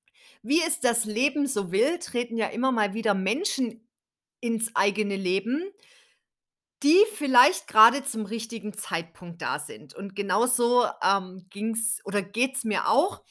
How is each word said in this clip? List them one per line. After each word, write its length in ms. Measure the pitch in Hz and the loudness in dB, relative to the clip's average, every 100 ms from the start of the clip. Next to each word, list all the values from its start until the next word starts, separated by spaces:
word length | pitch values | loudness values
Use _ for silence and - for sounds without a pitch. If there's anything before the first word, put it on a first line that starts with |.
| _ _ - _ | _ _ -20 _
Wie 220 | 214 320 | 0 0
es 180 | 330 - | 0 0
das 240 | 247 226 | 0 0
Leben 420 | 214 214 285 285 277 | -2 0 0 0 -2
so 240 | 214 180 | -2 0
will, 280 | 190 277 339 | 2 2 0
treten 400 | - 240 233 226 | -4 -4 -4 -2
ja 80 | 208 | -2
immer 260 | 214 262 | 0 0
mal 220 | 233 202 | 2 0
wieder 180 | 214 214 | 0 0
Menschen 760 | 196 190 262 415 - 233 - _ _ _ _ _ _ | 0 0 -2 -2 -2 -4 -4 _ _ _ _ _ _
ins 340 | 233 226 226 | -4 -2 -2
eigene 420 | - 202 196 202 196 | 0 0 0 -2 -2
Leben, 540 | 185 190 208 285 392 - _ _ _ _ _ _ _ _ _ _ | -2 -2 0 -4 -4 -10 _ _ _ _ _ _ _ _ _ _
die 140 | 285 349 440 | 4 6 4
vielleicht 540 | - 285 247 285 370 - | 2 2 6 6 2 0
gerade 380 | 220 226 269 | 6 6 6
zum 200 | 262 220 | -4 -6
richtigen 480 | 196 226 - 226 208 | -4 -6 -6 -8 -8
Zeitpunkt 720 | - - 170 170 - 175 170 | -10 -6 -6 -6 -12 -14 -6
da 160 | 123 147 | -4 -4
sind. 360 | - 107 156 | -6 -12 -14
Und 220 | - 196 196 | -12 -8 -6
genauso, 680 | 196 196 247 240 240 247 233 - | -2 0 2 2 2 4 2 0
ähm, 440 | 180 196 185 185 175 | 0 0 -2 -12 -14
ging's 500 | 202 220 226 - - | -6 -4 -2 -4 -6
oder 180 | 214 202 | -4 -4
geht's 420 | 202 226 254 - | -2 -2 -2 -2
mir 240 | 220 190 - | -4 -2 2
auch. 340 | 233 381 - _ | 2 2 -2 _